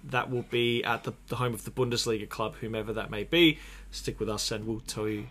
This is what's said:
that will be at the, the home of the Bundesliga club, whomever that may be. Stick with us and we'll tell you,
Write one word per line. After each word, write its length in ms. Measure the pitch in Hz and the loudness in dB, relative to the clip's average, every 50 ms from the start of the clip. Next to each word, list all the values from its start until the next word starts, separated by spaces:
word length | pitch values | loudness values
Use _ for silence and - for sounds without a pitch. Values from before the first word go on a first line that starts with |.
| - | -8
that 260 | 139 127 123 - - | -2 0 0 0 2
will 140 | 131 120 - - | 0 -2 -2 0
be 320 | 120 120 120 120 117 117 - | 2 4 4 4 4 2 2
at 220 | - 117 117 - | 2 0 0 -2
the, 80 | 127 123 - - - | -4 -6 -6 -8 -6
the 80 | 123 | -2
home 180 | 120 123 123 117 | 0 0 0 0
of 100 | 107 - | -2 -6
the 60 | 117 | -6
Bundesliga 580 | - 127 127 120 120 117 - 120 113 107 104 101 | 0 0 2 2 2 0 2 2 0 0 -2 -4
club, 280 | - - 110 107 - | -4 -4 -4 -4 -4
whomever 360 | - - 110 113 110 107 107 110 | -4 -6 -4 -4 -2 -2 -2 -2
that 160 | 110 98 101 | -4 -4 -4
may 140 | 110 104 104 | -4 -4 -2
be. 360 | - - 170 175 160 151 - - - - - - - - | 2 6 8 8 8 6 4 -2 -14 -16 -16 -16 -12 -12
Stick 260 | - - - - - | -6 -4 -4 -2 -2
with 100 | 110 104 | -2 -2
us 220 | 107 104 - - | 0 -2 -2 -2
and 160 | 117 104 107 | -2 -2 -2
we'll 140 | 110 113 107 | -4 -4 -4
tell 280 | - - - 113 107 107 | -6 -6 -4 -2 -2 -2
you, 200 | 107 104 104 127 | -2 -2 -4 -6